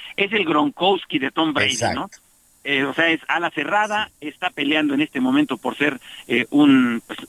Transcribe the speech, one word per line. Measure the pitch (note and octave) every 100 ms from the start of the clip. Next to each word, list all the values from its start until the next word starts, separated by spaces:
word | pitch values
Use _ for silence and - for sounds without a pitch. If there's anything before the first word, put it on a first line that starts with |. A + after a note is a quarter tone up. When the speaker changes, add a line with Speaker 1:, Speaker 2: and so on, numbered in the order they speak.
| - -
Speaker 1:
es | G3
el | G#3+ D#3+
Gronkowski | D3+ D3 - F#3 F#3+ - D3
de | C3+
Tom | D#3+ D#3+
Brady, | C#3+ C3+
Speaker 2:
Exacto. | A#2 A2 A2
Speaker 1:
¿no? | G3 - _ _ _ _
Eh, | C#3 C3+
o | C#3
sea, | C#3+ E3
es | D#3+ -
ala | D#3+ E3+
cerrada, | D3+ D#3 G#3 G#3+ G#3 - -
está | D3 - F3+
peleando | - C#3 D#3 D3+
en | C3+
este | D3+ C3
momento | B2+ C#3+ D3+ B2
por | B2+ A#2
ser, | C#3+ C3 - - -
eh, | B2 A#2+
un, | C#3+ C#3+ C3 B2 A2+ -
pues, | -